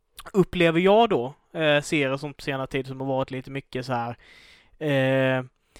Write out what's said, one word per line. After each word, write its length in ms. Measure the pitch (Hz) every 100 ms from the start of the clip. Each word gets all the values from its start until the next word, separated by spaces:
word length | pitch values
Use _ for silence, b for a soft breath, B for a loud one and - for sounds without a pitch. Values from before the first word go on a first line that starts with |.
| _ - -
upplever 460 | 196 170 180 165 165
jag 300 | 185 214 226
då, 240 | 147 127 - _
eh, 280 | 165 156 147
serier 360 | 143 156 135 139
som 160 | 147
på 80 | -
senare 260 | - 135 131
tid 200 | 135 131
som 120 | 131
har 80 | 135
varit 240 | 131 131
lite 200 | 131 139
mycket 340 | 139 _ 131 127
så 80 |
här, 220 | 120 117 143 b b b b b _
eh, 640 | 156 135 131 135 131 131 131 _ _